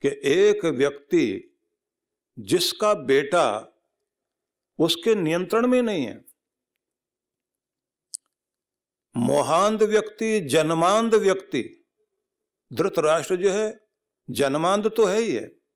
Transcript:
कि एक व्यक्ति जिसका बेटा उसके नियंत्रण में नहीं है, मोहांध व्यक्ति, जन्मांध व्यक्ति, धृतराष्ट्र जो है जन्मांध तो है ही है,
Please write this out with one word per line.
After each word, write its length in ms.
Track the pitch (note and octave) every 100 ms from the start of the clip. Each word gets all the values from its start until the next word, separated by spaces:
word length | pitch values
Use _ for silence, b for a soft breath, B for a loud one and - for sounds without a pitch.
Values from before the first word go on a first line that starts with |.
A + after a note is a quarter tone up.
कि 180 | C#3 C#3
एक 400 | C#3 E3+ G#3 G#3
व्यक्ति 920 | E3 C3 C#3+ C#3 - E3+ A#2+ F#2+ - _ _ _ _ _ _ _ _ -
जिसका 560 | G2 F3 - - G#3+
बेटा 800 | G3+ C3 C#3 D3 F3 C3 G#2+ - _ _ _ _ _ _ _ _ _ _ -
उसके 360 | E3 - -
नियंत्रण 520 | G#3 D#3 E3+ F3+ A3 B3
में 160 | B3+
नहीं 240 | A#3 F3+ A2+
है, 180 | - - _ _ _ _ _ _ _ _ _ _ _ _ _ _ _ _ _ _ - _ _ _ _ _ _ _ _ _ A#2+
मोहांध 680 | A#2+ C#3+ C3 D#3+ G#3 A3
व्यक्ति, 580 | G#3 G#3+ G#3+ - A3 G#3+
जन्मांध 760 | C#3+ D#3 D#3 E3 F3 G#3+ A3+
व्यक्ति, 720 | G#3+ F#3+ F#3+ - C3+ - - _ _ _ _ _ _ _ _ _
धृतराष्ट्र 640 | A#2+ F#3 E3+ D#3 D#3+ C#3+ F#3
जो 140 | G3
है 300 | G3+ G#3+ A3 _ _ _ _ -
जन्मांध 600 | B2 C#3 D3+ E3+ G#3 G#3
तो 140 | A3
है 140 | G3 G#3+
ही 140 | A3+
है, 220 | A#2 - - _